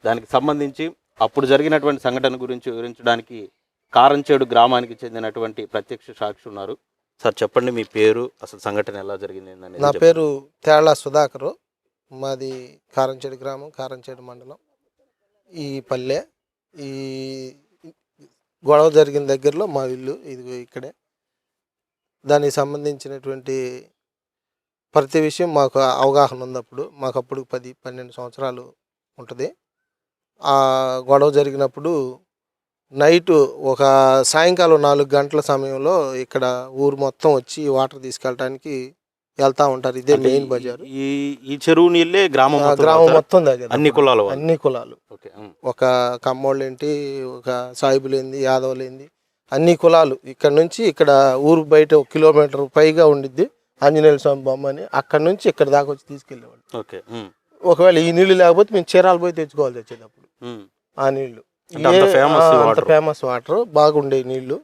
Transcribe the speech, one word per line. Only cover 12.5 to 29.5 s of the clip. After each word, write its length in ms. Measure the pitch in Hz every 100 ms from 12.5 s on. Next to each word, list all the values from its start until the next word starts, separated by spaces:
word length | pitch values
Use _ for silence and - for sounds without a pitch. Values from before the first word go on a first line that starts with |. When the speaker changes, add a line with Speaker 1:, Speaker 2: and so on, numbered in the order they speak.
| 131 127 _ _ -
Speaker 2:
కారంచేడు 400 | 131 135 139 131
గ్రామం, 340 | 131 135 147 _
కారంచేడు 440 | 131 131 123 127
మండలం. 340 | 127 123 127 139 _ _ _ _ _ _ _ _ _
ఈ 260 | 175 143 135
పల్లె, 420 | 127 131 127 143 - _ _ _ _ 160
ఈ 120 | 139 135 135 131 135 135 131 139 143 _ 160 _ _ _ _ _ _ _ 143
గొడవ 240 | 147 160
జరిగిన 360 | 151 147 143 143
దగ్గరలో 400 | 135 139 147 202
మా 180 | 143
ఇల్లు, 340 | 131 127 131 147
ఇదిగో 300 | 151 127 123
ఇక్కడే. 380 | 127 120 - 131 _ _ _ _ _ _ _ _ _ _ _ _ _ 139
దానికి 240 | 147 143
సంబంధించినటువంటి 1300 | 135 139 147 147 143 139 135 135 135 131 135 127 127 120 _ _ _ _ _ _ _ _ _ _
ప్రతి 260 | 156 135 160
విషయం 340 | 156 - 175
మాకు 260 | 151 135 135
అవగాహన 640 | 135 131 135 139 139 127
ఉంది. 160 | 127 127
అప్పుడు 320 | 120 127 147
మాకు, 240 | 143 131 127
అప్పుడు 280 | 123 135 127
పది, 240 | 127 127 127 135
పన్నెండు 260 | 127 123
సంవత్సరాలు 600 | 120 123 117 135 123 127 _ _ _ _ _
ఉంటుంది. 300 | 117 123 139